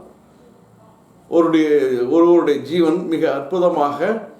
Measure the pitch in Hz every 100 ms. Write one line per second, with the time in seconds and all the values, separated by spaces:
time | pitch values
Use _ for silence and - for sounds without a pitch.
0 | - - _ _ - _ _ _ _ _
1 | _ _ _ 165 165 160 156 147 131 127
2 | 123 160 170 175 151 139 123 170 165 170
3 | 170 160 156 139 - 185 175 165 143 143
4 | 180 220 - -